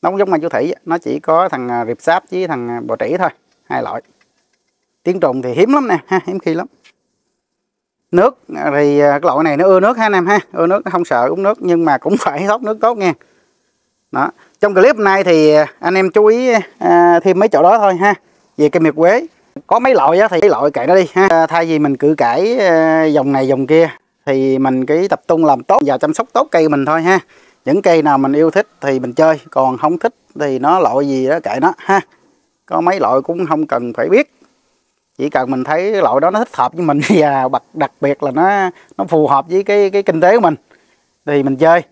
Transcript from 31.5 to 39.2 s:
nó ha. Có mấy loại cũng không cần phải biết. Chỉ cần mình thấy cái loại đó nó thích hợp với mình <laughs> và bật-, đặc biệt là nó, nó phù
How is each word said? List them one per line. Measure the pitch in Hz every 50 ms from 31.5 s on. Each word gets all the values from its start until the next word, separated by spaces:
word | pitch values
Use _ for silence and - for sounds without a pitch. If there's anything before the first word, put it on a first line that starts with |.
| - 131
nó | 135 175 185 -
ha. | - - 196 196 - _ _ _ _ _ _ _ _ _ _ _ _
Có | _ - 165
mấy | 165 175 190 196
loại | 143 107 123 135
cũng | 135 - 165 170 185
không | 156 160 151 156 147
cần | - 123 123 120 113
phải | - 120 156
biết. | 185 233 294 _ _ _ _ _ _ _ _ _ _ _ _ _ _ _ _ _ _ _
Chỉ | 127 147
cần | 147 143 127 127
mình | 135 127 127
thấy | 127 156 160 180 202
cái | 220 196
loại | 175 120 113 135
đó | 151 170
nó | 190 214
thích | 233 - -
hợp | - 131 127 -
với | 160 175
mình | 160 143 143 151
<laughs> | -
và | 208 180 151 147 139 135 131 131
bật-, | 127 123 _ _ _
đặc | - 151 135 _ _
biệt | - 139 143 _ -
là | 139
nó, | 127 143 170 190 202 202 196 185 175 - - _ _ -
nó | 196
phù | 180 175 160